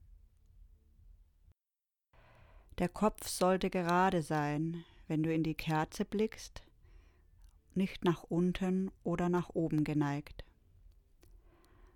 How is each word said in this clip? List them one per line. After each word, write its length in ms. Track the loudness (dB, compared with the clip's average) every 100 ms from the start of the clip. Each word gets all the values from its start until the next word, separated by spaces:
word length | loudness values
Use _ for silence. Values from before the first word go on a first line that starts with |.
| -20 -20 -20 _ -20 -20 -20 -20 _ -20 -20 -20 -20 _ -20 -20 _ _ _ _ _ -20 -20 -20 -20 -20 -14 -4
Der 100 | -4
Kopf 400 | 2 0 0 -8
sollte 440 | 2 4 4 0
gerade 500 | -2 2 4 4 2
sein, 640 | 0 0 0 0 -2 -4 -10 -16 -4
wenn 160 | 0
du 100 | 2
in 80 | 2
die 120 | 0 -2
Kerze 500 | 0 0 0 -4 -4
blickst, 560 | 0 -2 -2 -16 -16 -20 -20 -20 -20 -20 -20 -20 -20 -20 -20 _
nicht 320 | -4 -2 0 0
nach 180 | 0
unten 680 | -2 0 0 0 -2 -2 -4 -6
oder 240 | -4 -2 0
nach 220 | 0 -2
oben 340 | -2 0 0
geneigt. 640 | 2 0 0 -2 -8 -16 -18 _ _ -20 -20 -20 _ _ -20 -20 -20 -20 -20 -20 -20